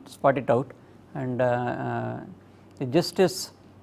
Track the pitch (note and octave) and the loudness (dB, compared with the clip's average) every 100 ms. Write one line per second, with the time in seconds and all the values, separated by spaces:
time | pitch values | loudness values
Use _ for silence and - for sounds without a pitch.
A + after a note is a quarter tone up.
0 | - - - C3+ A#2 A#2 C#3 - - - | -8 0 2 2 2 2 0 -10 -20 -20
1 | - D3+ C3 A#2+ B2 B2 B2 C3+ B2+ A#2 | -14 -8 -4 0 2 2 -2 -4 -4 -4
2 | A#2 A#2+ - - - - - - C3 D3 | -4 -8 -12 -18 -20 -20 -18 -8 0 0
3 | - - F#3 - - - - - | 0 2 2 2 -12 -14 -20 -20